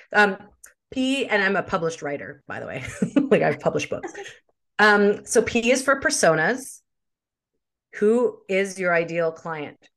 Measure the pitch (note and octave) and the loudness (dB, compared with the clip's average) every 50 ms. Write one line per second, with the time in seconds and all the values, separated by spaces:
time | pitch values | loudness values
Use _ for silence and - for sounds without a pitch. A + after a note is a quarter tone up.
0 | - _ - G#3 G#3 G3+ F#3+ F#3+ - - _ _ - - _ _ _ - - C4 | -12 _ 2 4 4 4 2 -2 -8 -18 _ _ -20 -20 _ _ _ -12 -6 -4
1 | C4 C4 C4+ C#4 B3 - G#3+ G#3 G3 F#3+ G3 F3+ D#3+ - - F#3 E3 E3 D#3+ - | -2 0 0 -2 -2 0 0 0 0 0 0 -2 -2 -2 -2 -2 -2 -4 -6 -6
2 | D#3+ C#3+ C#3+ C#3 - - C#3+ - _ - - A2 A#2 A2 F2 - B2+ - - - | -8 -8 -8 -8 -10 -12 -16 -16 _ -14 -12 -12 -10 -10 -10 -10 -12 -12 -8 -4
3 | - - - D4 C#4+ C4 A3 F3 D#3 D#3 C#3+ - - E3+ - D3 D3 - - - | -4 -2 0 0 2 4 4 4 4 2 0 0 -2 -2 -2 -2 -4 -6 -6 -8
4 | - E4 - - G4 - - - _ _ _ _ _ _ _ - G#3 G#3+ G#3 G3+ | -8 -10 -12 -14 -16 -18 -18 -20 _ _ _ _ _ _ _ 2 4 4 6 6
5 | G3+ G3+ G#3 G3+ - - - A#3 G#3+ - - A#3+ A3 A#3 B3+ C4+ - - C4+ C4+ | 4 4 2 0 -2 -2 2 2 2 2 0 0 2 2 2 2 2 0 0 0
6 | - D#4 D4 - - F3 D#3+ D3+ D#3 F3+ A#3+ B3+ C4 - - - _ _ _ _ | 0 -2 -2 2 2 4 4 4 2 0 0 -2 -6 -12 -18 -20 _ _ _ _
7 | _ _ _ _ _ _ _ _ _ _ _ _ _ _ _ _ _ _ - - | _ _ _ _ _ _ _ _ _ _ _ _ _ _ _ _ _ _ -6 0
8 | G#3 G#3 A3+ F3 F3 A3+ - - _ - G3 F#3+ G3 G3 F#3 F#3+ F#3 F3+ E3+ E3+ | 2 2 4 4 2 0 -2 -4 _ -4 -2 -2 -2 -2 -4 -4 -2 0 0 0
9 | E3+ D#3+ E3 E3+ E3+ D#3+ D#3+ - - E3+ D#3+ D#3 D3 B2 - _ _ _ _ | 0 -2 -2 -2 -2 -2 -4 -6 -10 -10 -10 -10 -10 -12 -14 _ _ _ _